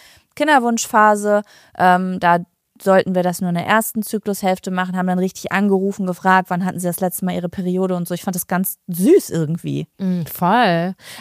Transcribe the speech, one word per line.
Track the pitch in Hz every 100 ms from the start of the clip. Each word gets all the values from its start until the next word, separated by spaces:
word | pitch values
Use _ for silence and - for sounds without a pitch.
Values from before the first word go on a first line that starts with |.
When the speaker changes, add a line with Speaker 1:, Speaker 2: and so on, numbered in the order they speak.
| - _ _ -
Speaker 1:
Kinderwunschphase. | 294 285 240 233 - 220 214 208 208 208 - _ _ -
Ähm, | 185 180 185 185
da | 170 175 170 _ _ _
sollten | 196 190 -
wir | 185
das | 180 175
nur | 180
in | 170
der | -
ersten | 214 220 220
Zyklushälfte | 208 214 208 196 190 185 196
machen, | 185 185 185
haben | 180
dann | 180
richtig | 185 - -
angerufen, | 190 202 190 196 196 185
gefragt, | 175 190 185 185
wann | 175 185
hatten | 175
sie | 180
das | 170
letzte | 185 - 180
Mal | 175
ihre | 175
Periode | - 180 185 185 180
und | 170
so. | 175
Ich |
fand | - 180
das | -
ganz | 180 185 - -
süß | 170 208 359 -
irgendwie. | 165 151 165 151 139 160 -
Speaker 2:
Mm, | 190 180
voll. | 151 - 180 233 220 170 175 185 - -